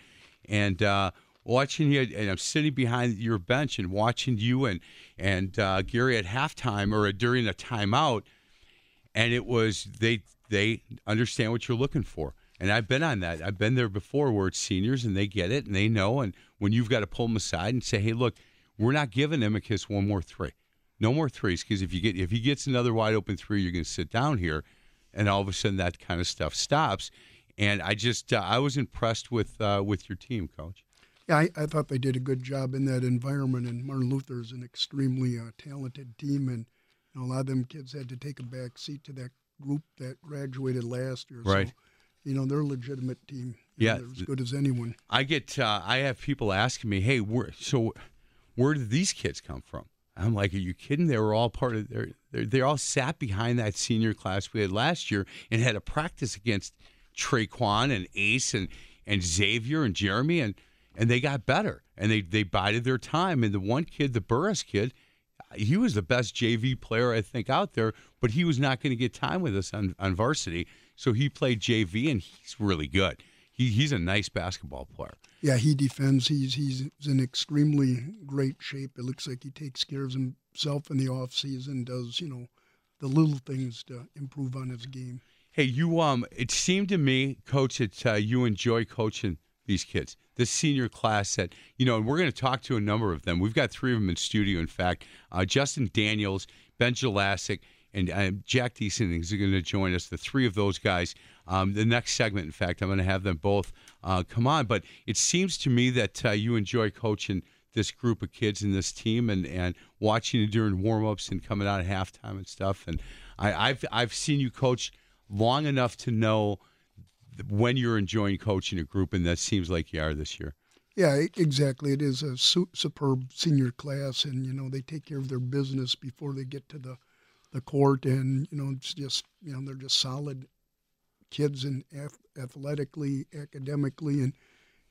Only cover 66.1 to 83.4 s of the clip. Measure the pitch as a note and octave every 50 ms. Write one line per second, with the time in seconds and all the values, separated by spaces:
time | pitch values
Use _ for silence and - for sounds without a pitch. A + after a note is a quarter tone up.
66.1 | B2+ B2 B2 - - - B2 A2 A#2+ A2+ A2+ C3 B2+ - - - A2+ A2+ B2 B2
67.1 | A2+ A2+ G2+ - - B2 G#2 - C3 D#3+ G3+ - - A#2 A2 A2 - - - _
68.1 | _ _ - A#2+ G#2+ D#3+ F3 E3+ D3 B2 C#3+ C#3 C3 - - D3 B2+ A2+ B2+ A2+
69.1 | - - - C#3 D#3 F#3 F3+ C#3+ G2 G2 F#2 - - G#2 G#2 F#2 F2 - G2 F#2+
70.1 | F#2 E2+ A2+ B2+ D3+ - - G2 E2 F2 E2+ - - - _ _ _ - - C3+
71.1 | A2 A2+ C#3+ C#3 - - D3+ C3 A#2+ G#2 - - A#2 A2 A2 E2+ F2 A2 B2 D#3+
72.1 | C#3 G2 - - - - _ - - - G#2+ G2+ F#2 D#2 D2+ C2+ C#2 F#2+ F#2+ F2
73.1 | C2+ - - - _ _ _ _ _ - B2 B2+ G#2 A2+ D3 D3 C#3+ G2 E2 F2
74.1 | F#2+ G#2+ G2+ - - - E2+ F#2 F2+ - - C#2 C2+ C2 C#2 - - - - -
75.1 | - - _ _ _ _ - C#3+ C3 A#2+ A2 D#3 D3+ C#3 C#3+ C3 - - C3+ C3+
76.1 | C3+ C3+ B2 - D#3 C#3+ C3+ C3 B2 D3 D3 C#3 C3 C3 C3+ D3+ - _ C#3+ D3
77.1 | C3+ C3 C3 B2+ - - - - D3 D3 D3 D3+ D3 C#3+ C#3 C3 B2+ B2 A#2+ D3+
78.1 | G#3+ A3 E3+ C#3 C#3 C#3 C3+ C3+ C3+ - - - C#3+ C#3 C3+ C3 - - B2 B2+
79.1 | C3 - - D3 B2+ B2 - C#3 C3 - D3+ C3+ B2+ - - - C#3+ C#3 C#3 C3
80.1 | B2+ C3+ C3 B2+ C3 - _ _ _ - - D3+ C#3+ C#3+ D#3 - D3+ C3 C3 C3
81.1 | B2+ C3 B2+ B2+ - - - C#3+ C3+ B2+ B2+ C#3+ C#3 B2+ A#2+ B2+ B2+ B2 B2 A#2+
82.1 | A#2+ - F3+ D3+ C3 B2 A#2+ - _ _ _ _ _ _ _ _ _ _ D3 C3+
83.1 | C3+ D#3 D#3+ D#3 D3 C3